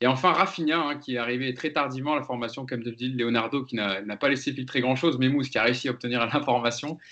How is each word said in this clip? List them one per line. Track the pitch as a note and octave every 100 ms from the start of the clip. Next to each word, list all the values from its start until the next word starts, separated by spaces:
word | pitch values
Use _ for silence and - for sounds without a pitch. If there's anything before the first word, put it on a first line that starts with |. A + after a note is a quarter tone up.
Et | B2
enfin, | C3 F3+
Rafinha, | D#3+ F#3+ - D#3 E3
hein, | D3 C#3
qui | C3
est | A#2+
arrivé | A#2 B2 C3
très | B2+ D#3
tardivement | D3+ C#3 C3 C#3+
à | D3
la |
formation, | C3 B2 A2+ C#3 B2+
comme | A#2+
d'habitude, | A#2 A2+ C3 B2+
Leonardo, | A#2+ A#2 A2+ C#3
qui | C3 A2+
n'a, | G2+ G2
n'a | G#2 G#2
pas | C#3
laissé | C3+ C#3
filtrer | C3+ C3 C3+
grand-chose, | B2+ C3 E3+ B2+
mais | C3
Mousse, | C#3+ C3
qui | A2+
a |
réussi | A#2 B2 C#3
à |
obtenir | B2 B2 A#2+ A#2
<laughs> |
l'information, | D3 D3 B2 A#2 A#2 D3 E3 -